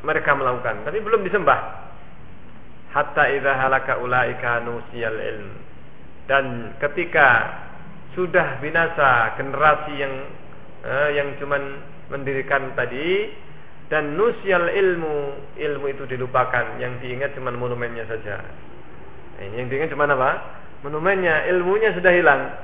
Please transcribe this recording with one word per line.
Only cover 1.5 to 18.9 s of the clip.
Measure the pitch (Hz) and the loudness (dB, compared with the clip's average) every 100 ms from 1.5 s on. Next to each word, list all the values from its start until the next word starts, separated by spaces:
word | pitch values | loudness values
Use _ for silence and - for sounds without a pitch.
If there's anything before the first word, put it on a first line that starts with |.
| 120 - - - - - - - - - - - - - | 2 0 -10 -10 -12 -12 -12 -12 -12 -12 -12 -12 -12 -4
Hatta | 139 147 - 143 | -2 0 4 4
idza | 139 135 131 | 4 2 2
halaka | 131 135 135 120 | 4 2 2 -2
ulaika | 123 127 123 123 123 120 | 2 2 2 0 0 0
nusiyal | 117 117 113 120 113 110 | -2 -6 -8 -4 -4 -2
ilm. | 107 110 98 101 - - - - - - - | -4 -6 -10 -10 -10 -10 -10 -10 -10 -10 2
Dan | 139 131 120 110 95 | 2 2 -4 -6 -4
ketika | 147 190 170 165 139 117 110 - - - - - - | -2 -2 0 6 8 8 2 -6 -8 -10 -10 -10 -8
sudah | - 180 175 151 127 | -4 2 2 2 -2
binasa | 143 165 165 156 139 120 113 120 | -2 0 0 4 4 6 2 -2
generasi | 135 135 151 147 147 143 | -4 4 4 4 0 -4
yang, | 139 135 139 - - - - - | -4 -4 -8 -10 -10 -10 -10 -8
eh, | 120 131 147 143 | -4 2 2 2
yang | 143 131 | 0 -4
cuman | 143 143 139 139 - - - | -2 -2 -2 -8 -10 -10 -8
mendirikan | 139 139 135 131 139 131 123 | -6 -2 -2 2 0 0 -2
tadi, | 120 123 160 190 220 - - - - - - | -2 -2 0 0 0 -6 -10 -10 -10 -10 0
dan | 151 147 151 | 0 0 2
nusyal | 226 - 196 180 170 | 2 2 2 2 4
ilmu, | 196 190 170 160 147 143 143 - - | 4 4 4 0 -2 -2 -6 -10 -4
ilmu | 151 139 139 | -2 -2 -2
itu | 135 135 | -4 -4
dilupakan, | 127 123 127 120 123 117 117 | -4 0 2 4 2 0 -4
yang | 123 123 | -6 -6
diingat | 127 123 139 139 | -6 -4 -4 -4
cuman | 127 123 | -6 -4
monumennya | 123 120 120 117 | -2 -2 -4 -4
saja. | 110 113 104 98 98 - - - - | -6 -6 -6 -8 -8 -10 -12 -12 -12